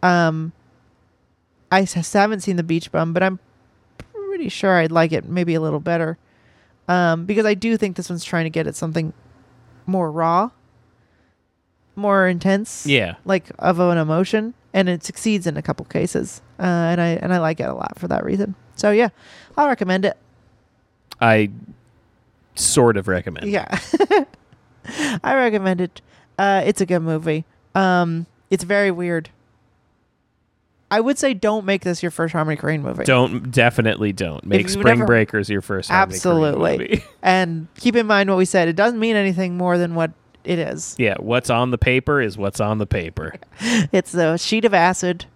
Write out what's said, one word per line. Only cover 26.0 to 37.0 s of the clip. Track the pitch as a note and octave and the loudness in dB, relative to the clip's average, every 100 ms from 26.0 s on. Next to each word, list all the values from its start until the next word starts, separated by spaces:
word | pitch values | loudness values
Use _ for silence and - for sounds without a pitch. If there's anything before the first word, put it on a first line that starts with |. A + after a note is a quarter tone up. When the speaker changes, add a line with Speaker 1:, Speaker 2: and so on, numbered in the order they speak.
| _ _ _ - | _ _ _ -2
Speaker 1:
Uh, | G3 G3 E3 | 2 2 2
it's | - | 0
a | F#3 | 0
good | F3+ | 0
movie. | D#3+ D#3 E3 D#3 D#3+ _ _ | 0 -4 -2 -4 -4 _ _
Um, | - F#3+ F3+ E3+ E3 E3+ _ _ | 0 2 2 2 -2 -8 _ _
it's | F#3+ | -4
very | F3 G3+ G3+ | 0 0 0
weird. | F3 F3 E3+ D#3+ _ _ _ _ _ _ _ _ _ _ _ _ _ _ _ _ | 0 -4 -4 -6 _ _ _ _ _ _ _ _ _ _ _ _ _ _ _ _
I | G#3 | 0
would | A3+ C#4 | 0 0
say | C4+ | 0
don't | G#3+ G#3+ G#3+ F#3+ | 0 0 -2 0
make | G3 | -2
this | F3+ F3 | 0 -4
your | F3 | -4
first | - E3 | -4 -4
Harmony | D#3+ D#3 D3 | -2 -2 -2
Korine | - D#3 | -2 -4
movie. | C#3+ - | -4 -4
Speaker 2:
Don't, | C3+ B2+ B2+ A#2+ B2 | 2 4 4 0 -2
definitely | B2 A#2+ - A2 - G#2+ | 4 4 4 0 2 -2
don't. | G2 F2+ D2+ - | -2 -6 -6 -2
Make | G2 | 0
Speaker 1:
If | F#2+ | 0
you've | |
Speaker 2:
Spring | G2 A2 A#2 | 2 4 4
Speaker 1:
never | A#2 | 4
Speaker 2:
Breakers | A#2 G#2+ A2 G2 | 4 4 0 -2
your | G2+ | -4
first | - G2 - | -2 -6 0
Harmony | F3+ F#3+ | 2 2
Korine | F#3 | 0
Speaker 1:
Absolutely. | F#3 E3+ D#3 - E3 D3 | 0 2 2 2 0 0
Speaker 2:
movie. | - - | 0 -2